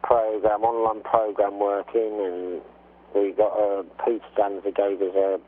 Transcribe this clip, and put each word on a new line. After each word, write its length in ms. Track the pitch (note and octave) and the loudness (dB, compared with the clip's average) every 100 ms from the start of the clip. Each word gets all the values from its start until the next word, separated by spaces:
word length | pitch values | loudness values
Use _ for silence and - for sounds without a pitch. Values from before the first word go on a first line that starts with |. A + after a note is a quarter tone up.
programme, 600 | - A#2+ A2 G#2+ G#2+ G#2 | 2 2 2 0 0 2
online 380 | A2+ A#2 A2+ A2 | 0 2 0 -2
programme 560 | - A#2 G#2+ G2 G2+ G2+ | 0 0 2 0 0 2
working, 600 | G2+ G2+ F#2+ A#2 A2 G#2+ | -2 -2 -2 -2 -2 -2
and 400 | F#2+ F2+ F2+ E2+ - - - - - | -4 -4 -8 -8 -12 -20 -20 -20 -6
we 200 | G2+ G2+ | -2 0
got, 240 | F#2+ G#2+ G#2+ | 2 2 2
uh, 240 | G#2 G2 F2+ - | 0 0 -6 -4
Peter 160 | - A2+ - - | -2 -2 -4 -2
Danza 340 | G2+ G2 G2+ | 0 0 -4
gave 320 | F#2+ G2+ F#2+ | 0 0 0
us 140 | G2 G2 | 0 2
a 240 | G2 F#2+ | 0 0